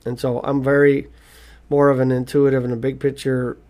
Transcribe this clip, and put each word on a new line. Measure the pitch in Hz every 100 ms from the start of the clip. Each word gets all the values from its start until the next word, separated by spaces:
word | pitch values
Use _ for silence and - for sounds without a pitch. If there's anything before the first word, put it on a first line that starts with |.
And | 117 123
so | 131 120
I'm | - 139
very | 131 143 143 139 - - _ - - - -
more | 143 143
of | 131
an | 131
intuitive | 127 123 143 139 131
and | 123
a | 117
big | 131 127
picture | 139 135 135 127 123 - _